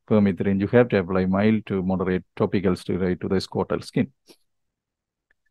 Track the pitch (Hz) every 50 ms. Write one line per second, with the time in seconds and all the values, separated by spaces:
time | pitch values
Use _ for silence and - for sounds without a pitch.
0 | _ - 117 107 101 98 90 - 95 101 98 98 98 98 - 120 123 117 - 98
1 | 90 87 95 92 92 92 92 95 104 110 110 107 98 - 101 98 90 92 95 90
2 | 95 92 92 92 - _ - - 117 92 - 101 87 92 90 - - - 101 87
3 | 95 90 90 - - 95 95 92 - - - 101 95 - 87 80 - - - 139
4 | 113 - _ _ _ _ - _ _ _ _ _ _ _ _ _ _ _ _ _
5 | _ _ _ _ _ _ _ _ _ _